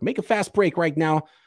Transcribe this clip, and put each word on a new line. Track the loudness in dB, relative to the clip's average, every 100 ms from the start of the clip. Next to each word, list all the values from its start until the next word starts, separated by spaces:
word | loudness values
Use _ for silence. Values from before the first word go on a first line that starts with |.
Make | -6 -4
a |
fast | -2 -2 0
break | 0 0 2
right | 0 0
now | 0 0 -2 _